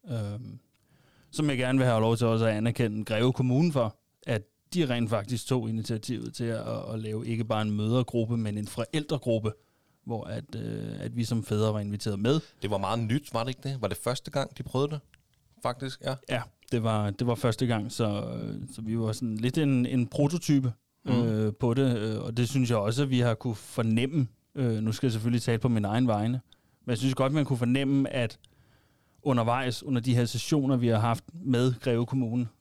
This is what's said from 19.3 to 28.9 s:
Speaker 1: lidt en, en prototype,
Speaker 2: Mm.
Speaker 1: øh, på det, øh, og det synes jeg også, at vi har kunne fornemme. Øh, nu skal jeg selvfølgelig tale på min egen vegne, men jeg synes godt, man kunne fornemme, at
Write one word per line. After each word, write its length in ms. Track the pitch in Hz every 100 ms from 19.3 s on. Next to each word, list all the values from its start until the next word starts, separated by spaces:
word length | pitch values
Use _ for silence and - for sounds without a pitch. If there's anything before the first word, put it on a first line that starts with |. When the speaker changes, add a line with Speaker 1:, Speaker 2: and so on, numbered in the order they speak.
| 107
Speaker 1:
lidt 200 | 123 160
en, 280 | 143 131
en 220 | 123 127 117
prototype, 640 | - 143 170 - 143 127 - _ _
Speaker 2:
Mm. 80 | - -
Speaker 1:
øh, 300 | 117 110 107 104
på 140 | 123
det, 240 | 123 135 120
øh, 240 | 110 110
og 140 | - 117
det 120 | 120
synes 200 | 139 120
jeg 80 | 113
også, 260 | 101 113
at 60 | 139
vi 100 | 127
har 140 | 120
kunne 220 | 110 127
fornemme. 720 | 104 - - 113 110 131 156 123 _ _
Øh, 260 | - 123 110
nu 80 | 110
skal 160 | 107 131
jeg 40 |
selvfølgelig 300 | 110 117 120
tale 160 | - 113
på 100 | 123
min 160 | 113
egen 220 | 101 113 127
vegne, 340 | 104 110 127 _ _ _ _
men 40 | -
jeg 80 | 110
synes 180 | 135
godt, 180 | 131 135
man 120 | 151
kunne 120 | 135 123
fornemme, 520 | 120 131 139 139 135
at 300 | 131 117 - _ _ _ _ _